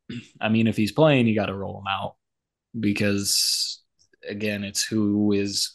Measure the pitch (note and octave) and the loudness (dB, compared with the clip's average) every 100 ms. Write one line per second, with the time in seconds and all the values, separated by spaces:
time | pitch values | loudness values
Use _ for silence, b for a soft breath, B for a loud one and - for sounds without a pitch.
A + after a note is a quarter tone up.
0 | - A#2+ - _ A2 A2 A2+ G#2 G#2 - | -16 -14 -14 _ 0 2 2 2 0 4
1 | D#3 C#3 A#2 G#2+ F#2+ G2 F#2+ G2 G2 G2 | 6 6 4 2 -2 -4 -8 -8 -6 -6
2 | G2+ - _ _ _ _ _ A2+ G#2+ G2+ | -6 -12 _ _ _ _ _ -4 -2 0
3 | G#2 G2+ G2+ - - - - - _ _ | 0 0 0 0 0 -2 -4 -8 _ _
4 | _ _ - G#2 G#2+ G#2 G2 F#2+ - A2 | _ _ -12 -6 -4 -4 -4 -4 -2 0
5 | G#2 G2+ G#2 G2+ G2+ G2 - | 0 2 2 2 0 -2 -6